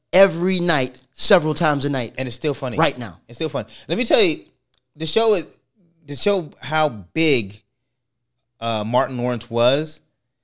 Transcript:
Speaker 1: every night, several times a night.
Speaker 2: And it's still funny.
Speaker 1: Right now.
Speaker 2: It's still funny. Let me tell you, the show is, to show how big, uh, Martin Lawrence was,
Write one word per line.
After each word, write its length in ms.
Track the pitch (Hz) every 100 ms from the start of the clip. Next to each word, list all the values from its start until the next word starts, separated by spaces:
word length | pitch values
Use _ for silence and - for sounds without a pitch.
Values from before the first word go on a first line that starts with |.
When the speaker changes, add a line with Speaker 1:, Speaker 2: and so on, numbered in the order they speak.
| _
Speaker 1:
every 460 | 185 196 165 180 185
night, 420 | 175 151 131 - _
several 400 | - - 190 151
times 320 | 151 160 143
a 60 | 139
night. 240 | 139 117 -
Speaker 2:
And 100 | 131
it's 80 | 110
still 180 | 151
funny. 240 | 135 131 113
Speaker 1:
Right 180 | 160 127
now. 240 | 113 82 _
Speaker 2:
It's 80 | 120
still 140 | 156
funny. 180 | 139 104 - -
Let 100 | 180
me 60 |
tell 180 | 240 254
you, 220 | 190 151 - _ _ _ _
the 100 | 147
show 300 | 156 220 226
is, 120 | 196 143 _ _ _ _ _ 139
to 100 | 139
show 320 | 202 202 156 -
how 260 | 131 156 156
big, 720 | 113 90 160 160 131 98 101 _ _ _ _ _ _ _ _ _ _
uh, 240 | 117 110 104
Martin 320 | 123 135 127
Lawrence 320 | 123 120 -
was, 500 | 117 120 139 156 - _ _ _ _